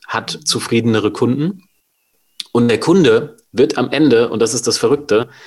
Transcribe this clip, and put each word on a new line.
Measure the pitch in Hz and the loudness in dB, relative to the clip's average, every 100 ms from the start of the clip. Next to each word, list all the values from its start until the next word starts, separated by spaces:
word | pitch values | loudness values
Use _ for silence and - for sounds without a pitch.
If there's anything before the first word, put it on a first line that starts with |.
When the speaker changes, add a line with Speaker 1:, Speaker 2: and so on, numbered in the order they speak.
| - | -8
Speaker 1:
hat | 113 - - | -8 -8 -10
Speaker 2:
Mhm. | - | -6
Speaker 1:
zufriedenere | 117 - 117 113 110 101 | -6 -2 -2 0 0 -2
Kunden. | 104 120 131 160 - _ _ _ _ _ _ _ - - | -2 -2 0 -4 -6 _ _ _ _ _ _ _ -20 -4
Und | 117 120 | 0 2
der | 107 | 0
Kunde | - 190 143 110 147 - _ | 2 4 4 4 0 -14 _
wird | 104 143 - | 0 0 0
am | 123 | -4
Ende, | 139 156 117 120 | 0 2 2 2
und | 110 | 0
das | 110 | -2
ist | 120 120 | -2 -4
das | 107 | -2
Verrückte, | 113 143 147 104 127 - | 0 -2 0 -2 -2 -10